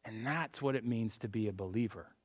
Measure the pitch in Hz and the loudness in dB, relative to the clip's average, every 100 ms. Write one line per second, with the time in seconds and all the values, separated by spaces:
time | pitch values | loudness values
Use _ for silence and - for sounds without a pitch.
0 | - 110 123 160 156 - 139 135 117 117 | -8 -4 0 2 0 0 2 2 2 2
1 | 110 - 113 107 107 95 95 101 117 90 | 0 -2 -2 0 0 0 -2 0 0 -2
2 | 82 _ | -14 _